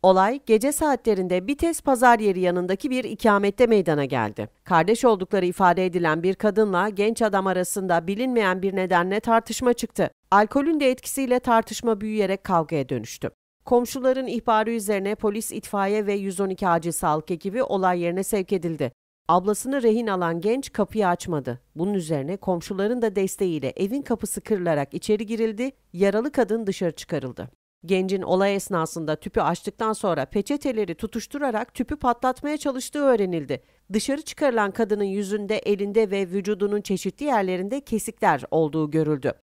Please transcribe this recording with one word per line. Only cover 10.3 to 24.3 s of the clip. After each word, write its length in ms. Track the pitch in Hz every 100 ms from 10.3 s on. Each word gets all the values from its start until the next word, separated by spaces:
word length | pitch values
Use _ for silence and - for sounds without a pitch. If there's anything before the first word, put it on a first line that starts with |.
Alkolün 480 | 196 214 277 285 311
de 120 | 269
etkisiyle 480 | 254 - - 262 247
tartışma 600 | 247 226 220 214 233 214
büyüyerek 420 | 214 214 190 190
kavgaya 460 | - 175 156 160 131
dönüştü. 400 | 127 107 - - _ _ _ -
Komşuların 640 | 240 240 269 254 262 254
ihbarı 440 | 233 233 214 220
üzerine 440 | 233 202 202 196 214
polis, 360 | 214 208 -
itfaiye 540 | 220 - 202 196 214 202
ve 80 |
yüz 260 | 202 196 185
on 100 | 196
iki 180 | 185 190
acil 240 | 170 165
sağlık 400 | 160 170 156 156
ekibi 320 | 170 196 220
olay 360 | - 196 185 180
yerine 240 | 170 180
sevk 300 | 190 208 185
edildi. 380 | 190 170 160 127 _ _ _ -
Ablasını 560 | 175 190 208 254 277
rehin 240 | 233 220 226
alan 340 | 185 170 170
genç 320 | 196 254 -
kapıyı 340 | - 196 214 190
açmadı. 540 | 175 - 156 127 120 _ 156
Bunun 180 | 185
üzerine 440 | 202 156 151 139 190
komşuların 640 | - 175 - 190 202 247
da 140 | 226 196
desteğiyle 580 | 190 - 185 156 131 -
evin 260 | 196 269
kapısı 400 | - 226 208